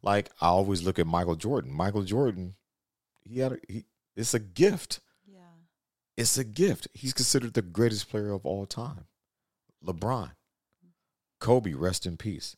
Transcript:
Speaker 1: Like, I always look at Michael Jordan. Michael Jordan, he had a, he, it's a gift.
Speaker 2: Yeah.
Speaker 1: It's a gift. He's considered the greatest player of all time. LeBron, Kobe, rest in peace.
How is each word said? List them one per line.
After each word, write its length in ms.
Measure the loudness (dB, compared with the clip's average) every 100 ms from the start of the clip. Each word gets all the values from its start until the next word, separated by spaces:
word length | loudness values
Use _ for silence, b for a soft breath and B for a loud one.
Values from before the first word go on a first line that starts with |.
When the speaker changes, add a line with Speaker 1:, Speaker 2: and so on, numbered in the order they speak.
Speaker 1:
Like, 260 | 4 2 0 2
I 80 | 4
always 360 | 4 4 0
look 160 | 0 0
at 80 | 2
Michael 280 | 2 0 -2
Jordan. 360 | -2 -2 -4
Michael 300 | -2 -2 0
Jordan, 520 | -2 0 0 -2 -8 -12 _ _ _ _ _ _
he 180 | -10 -4
had 140 | -2
a, 40 | -4 -10
he, 180 | -12 -12 _ _ -6
it's 180 | -2
a 60 | -2
gift. 600 | -2 4 4 4 -6 -10 _ _ _
Speaker 2:
Yeah. 140 | -20 -20 -20 _ _ _ _ _ -2
Speaker 1:
It's 220 | 0 0
a 60 |
gift. 440 | -2 0 2 2 -8
He's 200 | -10 -6
considered 400 | -2 2 2 2 -2
the 60 |
greatest 460 | -2 2 2 2 -4
player 220 | -4 -2
of 140 | -4 -2
all 200 | -4 -6
time. 400 | -8 -10 -12 -18 _ _ _ _ _ _ _
LeBron, 480 | -8 -4 -2 -2 -4 -14 _ _ _ _ _ _ _ _ _ _
Kobe, 340 | 4 4 4
rest 320 | -2 -2 -2 -6
in 120 | -6
peace. 380 | -8 -8 -10